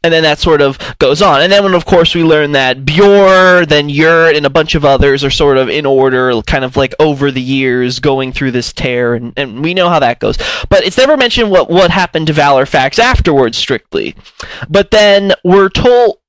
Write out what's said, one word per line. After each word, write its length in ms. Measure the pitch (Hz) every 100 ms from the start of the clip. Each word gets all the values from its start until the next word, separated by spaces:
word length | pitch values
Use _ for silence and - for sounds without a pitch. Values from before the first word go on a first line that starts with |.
and 80 | 170
then 120 | 165
that 160 | 160 147
sort 200 | 160 151
of 200 | 139 135 - -
goes 240 | 135 147
on. 200 | 196 139
And 100 | 175
then 100 | 202
when, 120 | 196
of 120 | 180 -
course, 260 | 180 165
we 120 | 175
learn 260 | 160 151 147
that 320 | 143 131 131
Bjor, 800 | 135 151 202 202 190 190 185 180 165
then 220 | 147 147
Yurt, 460 | 143 160 165 165
and 100 | 151
a 60 | 139
bunch 240 | 151 156
of 100 | 160
others 380 | 143 135 139 135
are 80 | 139
sort 280 | 131 143 131
of 100 | 131
in 180 | 151 143
order, 560 | 135 135 127 127 117
kind 220 | - 143
of, 120 | 127 135
like, 160 | 135 -
over 320 | 156 139 143
the 100 | 131
years 600 | 127 135 131 123 123 127
going 320 | 147 135 131
through 180 | 127 135
this 220 | 123 120
tear, 420 | - 135 123 120
and, 180 | 120 120 113
and 260 | 139 110
we 120 | 156
know 140 | 185 175
how 120 | 165
that 180 | 127 120
goes. 200 | 110 - - - -
But 140 | 196
it's 140 | 185 214
never 180 | 262 302
mentioned 360 | 247 240 220
what, 180 | 185 -
what 220 | 175 180
happened 340 | 175 180 160 156
to 60 |
Valorfax 680 | 151 143 135 139 151 135 -
afterwards, 580 | 233 254 - 143 120 117
strictly. 600 | - 123 _ - 52 - - _ - - -
But 220 | 175 196
then 440 | 214 208 202 196 -
we're 240 | 180 196 190
told 500 | - 247 247 233 -